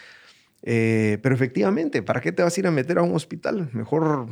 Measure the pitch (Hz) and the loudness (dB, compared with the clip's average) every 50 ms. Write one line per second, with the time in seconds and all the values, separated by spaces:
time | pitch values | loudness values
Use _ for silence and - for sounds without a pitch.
0 | - - - - - - - _ _ _ _ _ - - 117 113 113 113 113 110 | -20 -20 -20 -20 -20 -20 -20 _ _ _ _ _ -4 0 0 2 2 2 2 2
1 | 110 107 104 104 - 135 120 117 135 123 - 185 208 185 196 - - 302 - 117 | 2 2 0 0 0 0 2 2 0 0 0 0 0 2 2 0 -2 -2 -2 -2
2 | 92 - - 123 - 160 180 185 180 175 175 196 190 180 160 139 131 156 175 180 | -2 -2 -2 -2 -2 -4 0 2 2 2 2 0 0 0 0 0 0 0 2 2
3 | 170 175 180 160 - - 175 165 - - 233 202 170 131 113 110 110 - 143 160 | 2 2 0 -2 -4 -6 -10 -8 -4 -4 -4 -4 -4 -6 -6 -6 -4 -2 0 0
4 | 160 156 151 135 120 117 | 2 2 0 0 -2 -6